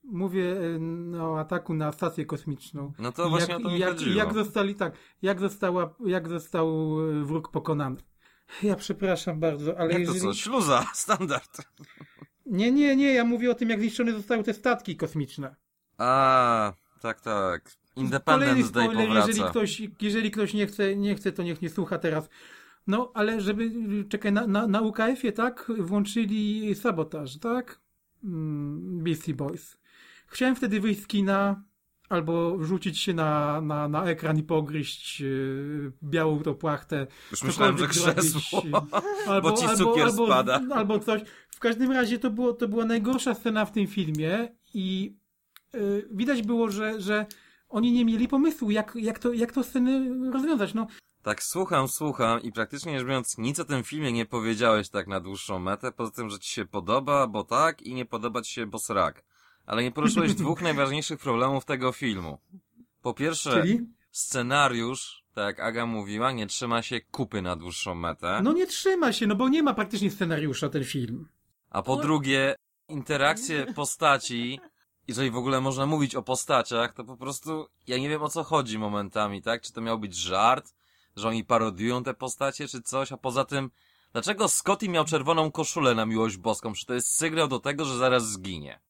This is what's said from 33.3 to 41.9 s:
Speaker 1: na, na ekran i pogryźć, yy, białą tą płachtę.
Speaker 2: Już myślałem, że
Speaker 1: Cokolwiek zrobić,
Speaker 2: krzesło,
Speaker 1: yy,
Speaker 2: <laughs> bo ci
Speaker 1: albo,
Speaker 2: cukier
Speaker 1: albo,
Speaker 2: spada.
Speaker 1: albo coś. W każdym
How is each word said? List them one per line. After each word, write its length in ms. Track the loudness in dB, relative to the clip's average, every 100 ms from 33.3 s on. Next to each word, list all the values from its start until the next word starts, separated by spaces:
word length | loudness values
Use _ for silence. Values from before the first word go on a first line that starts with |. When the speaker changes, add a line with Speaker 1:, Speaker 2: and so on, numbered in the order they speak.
| 2 0 0
Speaker 1:
na, 260 | -2 -2 0
na 160 | 0 0
ekran 320 | 0 0 0
i 60 |
pogryźć, 760 | 2 0 0 -4 -6 -8 -10 -6
yy, 720 | -2 -2 -2 -4 -6 -6 -8 -10
białą 360 | -2 0 2 2
tą 140 | 0 -2
płachtę. 520 | -2 -4 -4 -6 -6 -10 -12
Speaker 2:
Już 120 | -4
myślałem, 340 | -4 4 4 4
że 100 | 2
Speaker 1:
Cokolwiek 280 | 4 4 4
zrobić, 180 | 2
Speaker 2:
krzesło, 300 | 0 -2 -2 2
Speaker 1:
yy, 760 | 0 0 -2 -2 -4 0 2
Speaker 2:
<laughs> 20 |
bo 80 | 4
ci 140 | 2 2
Speaker 1:
albo, 120 | 4 4
Speaker 2:
cukier 200 | 6 4
Speaker 1:
albo, 200 | 4 4
Speaker 2:
spada. 360 | 6 6 2 2 0
Speaker 1:
albo 240 | 2 0
coś. 220 | 0 -2 -4 -20 _
W 100 | -2
każdym 320 | -2 2 2